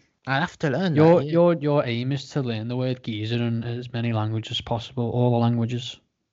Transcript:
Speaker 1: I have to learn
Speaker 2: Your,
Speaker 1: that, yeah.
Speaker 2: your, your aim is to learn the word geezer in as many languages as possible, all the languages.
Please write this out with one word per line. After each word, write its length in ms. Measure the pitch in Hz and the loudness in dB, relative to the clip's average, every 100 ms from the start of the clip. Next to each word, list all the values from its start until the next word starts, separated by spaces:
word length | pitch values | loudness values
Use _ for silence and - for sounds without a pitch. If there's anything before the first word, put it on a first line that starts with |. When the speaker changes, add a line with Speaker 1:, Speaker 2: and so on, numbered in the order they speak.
| _ _ - | _ _ -4
Speaker 1:
I 140 | 135 | -2
have 180 | 170 - | -2 -4
to 100 | 156 | -2
learn 260 | 131 190 147 | 0 0 6
Speaker 2:
Your, 240 | 160 170 | 6 6
Speaker 1:
that, 60 | 143 | 4
yeah. 60 | |
Speaker 2:
your, 220 | 165 175 | 4 4
your 320 | 165 147 147 123 | 4 2 0 0
aim 240 | 117 127 | -2 -2
is 200 | 139 - | -4 -4
to 100 | 147 | -4
learn 240 | 127 110 113 | -2 -4 -4
the 80 | 123 | -4
word 280 | 127 127 | -2 -4
geezer 320 | - 107 110 117 | -6 -6 -2 -2
in 260 | 117 117 | 0 -2
as 300 | 113 120 123 | -4 -8 -8
many 200 | 120 117 | -4 -2
languages 400 | 113 107 110 107 | -2 -2 -4 -6
as 80 | 110 | -6
possible, 480 | - 117 - - 117 | -4 -6 -6 -6 -4
all 220 | 123 123 | 2 2
the 40 | 120 | 4
languages. 640 | 117 120 117 120 120 - _ _ _ | 2 2 -2 -4 -8 -14 _ _ _